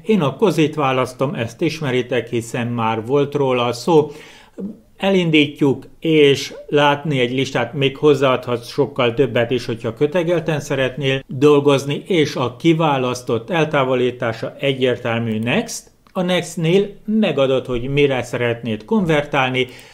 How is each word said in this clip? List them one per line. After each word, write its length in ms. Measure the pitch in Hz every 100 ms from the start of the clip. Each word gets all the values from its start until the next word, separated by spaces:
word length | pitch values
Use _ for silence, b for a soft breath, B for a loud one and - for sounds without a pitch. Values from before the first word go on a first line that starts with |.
| -
Én 160 | 214
a 140 | 143 -
kozit 400 | 214 156 151 156
választom, 580 | 139 127 127 - 135
ezt 280 | 147 113 -
ismeritek, 680 | 165 156 147 127 120 127 113
hiszen 380 | 120 113 131 117
már 380 | 120 113 113 107
volt 280 | 143 143
róla 400 | 143 135 127 120
szó. 380 | - - 160 147 B B B B - 190 - _ -
Elindítjuk, 880 | 196 190 170 156 143 - 143 127 - -
és 540 | 165 156 143 135 - - -
látni 520 | 147 147 - 165 135
egy 120 | 123
listát, 420 | 127 131 135 120
még 240 | 147 135 135
hozzáadhatsz 760 | 151 135 135 123 - 120 -
sokkal 420 | - 131 - 120
többet 380 | 117 135 120 117
is, 140 | 127 -
hogyha 280 | 113 120
kötegelten 680 | 110 147 180 165 170 160 156
szeretnél 640 | 139 135 131 127 139 135 -
dolgozni, 760 | 131 147 147 139 139 139 143 -
és 280 | 180 143 -
a 200 | 123 120
kiválasztott 920 | 165 160 165 139 127 120 - 117 113
eltávolítása 1080 | 170 156 147 131 127 123 123 120 113 135 -
egyértelmű 800 | 139 131 127 120 123 117 117 110
next. 480 | 113 165 240 - - _ _
A 80 | -
next-nél 680 | 180 180 165 - 160 190 202 - -
megadod, 600 | 220 202 135 135 131 123
hogy 220 | 123 127
mire 340 | 143 143 127
szeretnéd 600 | 113 123 120 117 120 107 -
konvertálni, 840 | 220 175 151 147 143 131 127 123 B B